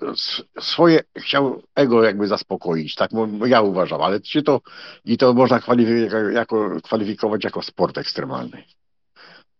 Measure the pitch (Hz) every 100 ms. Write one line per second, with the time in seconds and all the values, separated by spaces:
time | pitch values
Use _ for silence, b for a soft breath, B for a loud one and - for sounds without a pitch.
0 | 139 - - - - - - - 170 160
1 | - - - 139 139 - - - 139 117
2 | 113 98 101 104 - 92 90 82 76 -
3 | 95 110 110 104 120 123 104 92 85 78
4 | 82 101 - 151 147 135 B B B B
5 | - 117 131 123 127 120 - 123 113 117
6 | 110 110 104 113 110 110 104 82 - 113
7 | 104 101 107 104 98 95 - - 90 -
8 | 69 - 69 65 60 - _ _ _ _
9 | _ _ b b _ _